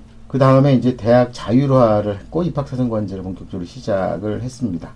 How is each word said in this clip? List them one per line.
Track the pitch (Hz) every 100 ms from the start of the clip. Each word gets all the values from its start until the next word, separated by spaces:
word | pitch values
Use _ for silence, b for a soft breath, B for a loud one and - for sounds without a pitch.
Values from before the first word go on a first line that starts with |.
| - - -
그 | 131
다음에 | 135 135 139
이제 | 127 123 127
대학 | 117 123 120
자율화를 | - 98 123 139 131 113 104 104 98
했고, | - 160
입학사정관제를 | 175 143 139 127 123 107 101 95
본격적으로 | 92 90 95 98 87
시작을 | - - 98 90 85 104 104
했습니다. | 127 - 120 85 -